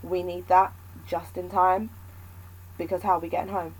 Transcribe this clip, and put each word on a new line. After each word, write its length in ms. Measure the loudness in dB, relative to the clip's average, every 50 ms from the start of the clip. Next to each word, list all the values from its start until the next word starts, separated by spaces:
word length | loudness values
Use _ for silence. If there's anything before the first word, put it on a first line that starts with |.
| -6
We 200 | -4 -4 -4 -4
need 260 | -4 -8 -8 0 6
that 240 | 6 6 6 6 0 -12 -20 -20 -20 -20 -10
just 300 | -6 -6 -6 -6 -8 -10
in 140 | -10 -10 -4
time, 400 | 2 4 4 4 4 2 0 -4 -10 -16 -20 -20 -20 -20 -20 -18 -20 -20 -20 -20 -20 -20 -20 -20 -10 -10
because 240 | -6 -4 -4 -2 0
how 140 | 0 0
are 40 | 0
we 80 | 0 -4
getting 240 | -4 -4 -4 -4 -4
home? 220 | -6 -6 -6 -12 -16